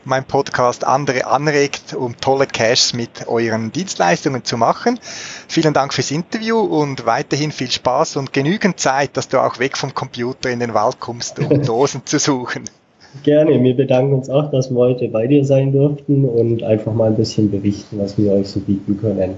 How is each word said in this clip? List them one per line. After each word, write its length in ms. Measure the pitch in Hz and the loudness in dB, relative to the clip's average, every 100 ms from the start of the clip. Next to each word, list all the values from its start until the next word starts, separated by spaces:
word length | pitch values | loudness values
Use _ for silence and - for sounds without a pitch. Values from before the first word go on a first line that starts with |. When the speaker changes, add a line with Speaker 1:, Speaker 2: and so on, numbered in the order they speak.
Speaker 1:
mein 200 | 131 131 | -4 -2
Podcast, 600 | 131 139 139 - 123 117 | 0 -2 0 2 0 2
andere 420 | - 131 139 127 - | 0 0 2 -2 0
anregt, 680 | 127 151 143 143 - - | 0 2 2 0 -2 -10
um 220 | - 123 117 | -6 -6 -2
tolle 300 | 135 135 139 | 0 2 0
Caches 480 | - 113 123 - | 2 2 2 0
mit 340 | 123 117 - - | -2 -8 -10 -4
euren 420 | 117 117 110 113 | -2 0 -2 -4
Dienstleistungen 720 | 143 190 - 175 170 147 131 | -6 -6 0 0 0 -2 -4
zu 120 | - 120 | -4 0
machen. 420 | 123 - 240 247 - - - - - | 0 0 -2 -4 -8 -14 -14 -16 -4
Vielen 260 | 165 156 | 0 2
Dank 220 | 147 135 | 2 0
fürs 160 | - - | -2 -4
Interview 480 | 147 - 220 220 226 | -4 -4 -6 -2 0
und 480 | 196 156 147 127 113 | 0 0 -2 -2 -2
weiterhin 460 | 120 151 143 151 | -2 -2 -2 -2
viel 180 | - 127 | -4 -6
Spaß 460 | - 123 131 160 143 | -2 0 0 0 -2
und 160 | 135 | -4
genügend 480 | 139 139 208 196 - | 0 0 2 0 0
Zeit, 360 | 143 135 139 135 | 0 0 0 -4
dass 120 | - | 0
du 100 | 131 | 2
auch 220 | 123 - | 2 0
weg 160 | 135 - | -4 -4
vom 180 | 139 | -6
Computer 560 | - 131 127 120 131 131 | -6 -8 -6 -6 -4 -4
in 80 | 120 | -4
den 160 | 120 | -2
Wald 240 | 104 110 - | 0 0 -2
kommst, 400 | - 120 - - | -8 -10 -8 -4
um 240 | 156 139 | 2 2
<laughs> 20 | |
Dosen 380 | 127 113 139 135 | 2 2 2 0
zu 140 | - 143 | -2 -2
suchen. 460 | 147 131 120 131 117 _ _ _ - 135 | 0 -2 -2 -8 -12 _ _ _ -20 -4
Speaker 2:
Gerne, 400 | - 147 160 127 | 2 4 4 4
wir 140 | 127 127 | 4 2
bedanken 380 | 131 127 139 | 2 2 2
uns 140 | 135 131 | 0 0
auch, 220 | 139 147 | -2 0
dass 180 | 131 127 | -2 0
wir 100 | 120 | 2
heute 300 | 123 123 113 | 2 2 -2
bei 200 | 110 120 | 0 2
dir 160 | 143 | 4
sein 280 | 135 135 135 | 4 2 4
durften 520 | 139 147 147 - 139 | 2 2 0 0 2
und 400 | 131 117 117 117 | 2 2 2 0
einfach 280 | - 110 113 | 0 0 0
mal 180 | 113 110 | 0 2
ein 60 | 107 | 2
bisschen 360 | 110 - 101 | 0 2 0
berichten, 480 | 98 101 101 - 104 | 2 -2 -2 -6 -6
was 180 | 98 - | -4 0
wir 140 | 101 | 2
euch 160 | 98 98 | 2 0
so 100 | 101 | -4
bieten 400 | 95 98 - 101 | -2 -2 -2 -2
können. 360 | 110 98 92 | -2 0 -2